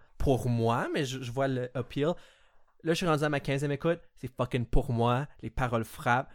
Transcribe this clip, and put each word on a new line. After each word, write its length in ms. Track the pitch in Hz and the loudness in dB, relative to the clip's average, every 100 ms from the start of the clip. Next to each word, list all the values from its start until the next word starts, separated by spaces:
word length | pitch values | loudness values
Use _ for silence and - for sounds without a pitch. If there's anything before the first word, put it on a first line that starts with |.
| - - | -10 -2
pour 300 | 147 123 123 | 2 2 0
moi, 400 | 117 113 123 339 | 0 2 0 0
mais 100 | 294 | -2
je, 180 | 131 131 | -4 -6
je 100 | 123 | -6
vois 160 | 120 135 | -2 -2
le 280 | 127 123 131 | -2 -4 -6
appeal. 380 | 120 139 147 175 - _ _ - - _ | -6 -2 0 -2 -8 _ _ -20 -20 _
Là, 100 | - | -2
je 0 | |
suis 140 | 170 175 | 0 2
rendu 160 | 151 147 | 2 2
à 40 | |
ma 120 | 143 | 0
quinzième 300 | - 135 147 | 0 -2 -2
écoute, 260 | 139 165 170 - | 0 0 -2 -6
c'est 200 | - 127 | -14 -10
fucking 320 | - 123 127 117 | -6 -2 -2 4
pour 280 | - - | 4 4
moi, 340 | 117 117 123 147 - | 2 2 2 -2 -10
les 80 | 120 | -8
paroles 340 | - 123 117 | -4 0 0
frappent, 480 | 110 - - 123 - | -2 -4 0 0 0